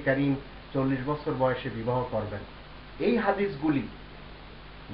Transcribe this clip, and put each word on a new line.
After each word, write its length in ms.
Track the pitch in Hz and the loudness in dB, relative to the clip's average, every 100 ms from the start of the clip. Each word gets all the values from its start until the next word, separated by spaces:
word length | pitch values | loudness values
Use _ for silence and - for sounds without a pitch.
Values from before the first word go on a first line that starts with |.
| 143 | 4
করিম 300 | 135 143 135 - - - | 4 4 2 -2 -14 -4
চল্লিশ 260 | 139 131 131 127 | 2 2 2 0
বছর 260 | 147 160 131 | 0 0 2
বয়সে 300 | 131 123 135 | 4 2 -2
বিবাহ 340 | 113 113 123 120 | -2 0 2 2
করবেন। 280 | 110 101 98 - - - - - - | -2 -2 -6 -8 -14 -16 -16 -14 0
এই 180 | 175 233 | 4 4
হাদিসগুলি 640 | 202 190 202 143 156 135 104 - - - - - - - - - - | 4 2 0 2 2 4 0 -8 -14 -14 -14 -14 -16 -16 -16 -16 -12